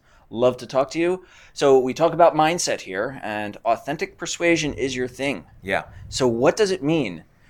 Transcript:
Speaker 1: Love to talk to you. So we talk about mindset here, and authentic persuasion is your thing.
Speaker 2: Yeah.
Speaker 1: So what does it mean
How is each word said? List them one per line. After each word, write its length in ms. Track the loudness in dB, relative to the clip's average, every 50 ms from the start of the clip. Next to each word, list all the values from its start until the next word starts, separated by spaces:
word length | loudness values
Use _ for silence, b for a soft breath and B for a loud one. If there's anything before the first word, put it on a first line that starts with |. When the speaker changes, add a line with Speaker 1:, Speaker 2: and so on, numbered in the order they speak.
| b b b b b b
Speaker 1:
Love 280 | -4 2 2 2 2 0
to 100 | -10 -4
talk 240 | -2 -2 -2 0
to 80 | -2 -2
you. 240 | -2 -2 -2 -4 B B B B B B B
So 260 | 0 4 6 6 6
we 140 | 4 2 0
talk 180 | 2 0 0
about 240 | 4 6 6 6 6
mindset 460 | 4 2 2 2 0 -2 -4 -4 -4
here, 400 | -6 -8 -4 -4 -4 -4 -6 -10 -10
and 320 | -8 -6 -6 -6 -8 -10 -6 -2
authentic 540 | -2 -2 -2 -2 -8 -6 -6 -6 -8 -8 -12
persuasion 560 | -10 -10 -6 0 2 2 2 2 0 -4 -4
is 200 | -4 -4 -4 -2
your 140 | -4 -6 -6
thing. 380 | -6 -6 -4 -4 -4 -6 -10 -18 -20 -14
Speaker 2:
Yeah. 220 | -6 -2 -2 -2 -4 -6 B B B B
Speaker 1:
So 180 | -4 0 0 2
what 300 | 2 4 2 2 4 4
does 140 | 2 0
it 120 | 0 -2 0
mean 400 | 0 0 0 0 -2 -6 -12 -16 _ b b b b